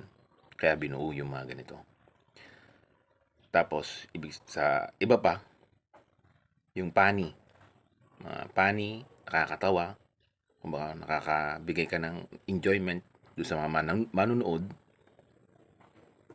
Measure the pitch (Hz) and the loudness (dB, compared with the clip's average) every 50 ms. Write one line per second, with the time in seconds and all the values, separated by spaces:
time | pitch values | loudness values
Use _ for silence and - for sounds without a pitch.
0 | - - _ _ _ _ _ _ _ _ - - - 80 78 76 76 69 67 67 | -14 -18 _ _ _ _ _ _ _ _ -4 0 2 2 2 2 -2 -6 -4 -4
1 | 76 80 73 71 71 69 67 65 65 64 64 62 64 - 71 69 - _ _ _ | -4 -4 -4 -4 -6 -6 -8 -8 -10 -10 -12 -14 -14 -16 -18 -18 -20 _ _ _
2 | _ _ _ _ _ _ _ - - - - - - - _ _ _ _ _ _ | _ _ _ _ _ _ _ -20 -20 -20 -20 -20 -20 -20 _ _ _ _ _ _
3 | _ _ _ _ _ _ _ _ _ _ - 85 80 - 78 76 76 - - - | _ _ _ _ _ _ _ _ _ _ 2 4 4 4 0 -4 -4 -6 -10 -12
4 | - - - 85 76 76 - - - - - - 73 73 69 67 - - - - | -14 -12 -10 -10 -10 -10 -12 -14 -16 -10 -2 0 2 4 4 2 0 -4 -4 0
5 | 101 113 120 - - 90 85 - - - _ _ _ _ _ _ _ _ - - | 4 4 4 6 4 2 0 -2 -6 -16 _ _ _ _ _ _ _ _ -20 -20
6 | _ _ _ _ _ _ _ _ _ _ _ _ _ _ - 92 92 85 - 98 | _ _ _ _ _ _ _ _ _ _ _ _ _ _ -6 -6 -6 2 4 6
7 | 95 101 101 98 87 80 - - _ _ _ _ - - _ _ _ _ _ _ | 6 6 4 2 0 -4 -6 -12 _ _ _ _ -20 -20 _ _ _ _ _ _
8 | _ _ _ - - 80 69 67 - - - 92 95 98 104 107 104 104 110 113 | _ _ _ -16 -14 -10 -10 -10 -10 -2 2 4 4 4 2 0 -2 -4 -6 -10
9 | 131 - - - _ - - 80 - - 76 - 92 95 92 87 87 95 104 - | -14 -18 -20 -20 _ -2 0 0 0 0 0 0 2 4 4 4 2 -2 -6 -14
10 | _ _ _ _ _ _ _ _ _ _ _ _ - 82 78 71 76 78 82 82 | _ _ _ _ _ _ _ _ _ _ _ _ -8 -6 -6 -4 -4 -6 -8 -8
11 | 78 76 78 76 - 78 78 76 76 73 78 80 80 87 80 85 82 - 87 82 | -4 -2 -2 0 2 2 0 2 0 -2 -4 -4 -6 -2 -2 -2 0 0 -2 -2
12 | 82 82 85 87 - - - - _ - 95 87 - 98 98 98 92 92 87 90 | -2 -4 -6 -8 -12 -14 -16 -12 _ -4 -4 0 2 2 2 2 0 -2 -4 -6
13 | - _ _ _ _ - - - 85 - 82 78 78 78 80 78 78 80 92 110 | -8 _ _ _ _ -12 -8 -8 -4 -2 -2 -2 0 0 0 0 2 2 0 0
14 | 113 - - 92 101 117 120 120 104 90 82 82 92 98 - - _ _ _ _ | 0 0 2 2 4 4 4 2 0 0 -2 -2 -4 -6 -10 -16 _ _ _ _
15 | _ _ _ - _ _ _ _ _ _ _ _ _ _ _ _ - - _ - | _ _ _ -20 _ _ _ _ _ _ _ _ _ _ _ _ -20 -20 _ -20
16 | - _ _ _ _ - | -20 _ _ _ _ -20